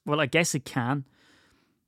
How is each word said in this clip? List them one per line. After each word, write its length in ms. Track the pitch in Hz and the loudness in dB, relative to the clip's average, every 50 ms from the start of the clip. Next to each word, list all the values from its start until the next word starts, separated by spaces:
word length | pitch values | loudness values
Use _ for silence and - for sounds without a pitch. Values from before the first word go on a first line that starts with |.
| _ | _
Well, 160 | 156 147 151 | -2 0 0
I 60 | 151 | 0
guess 280 | 127 - 160 175 - - | 2 2 2 2 2 0
it 100 | 147 - | -4 -6
can. 400 | - - 135 120 120 139 143 135 - _ _ _ _ _ _ _ _ _ _ _ _ _ _ _ | -4 -4 -2 -2 0 -2 -2 -4 -8 _ _ _ _ _ _ _ _ _ _ _ _ _ _ _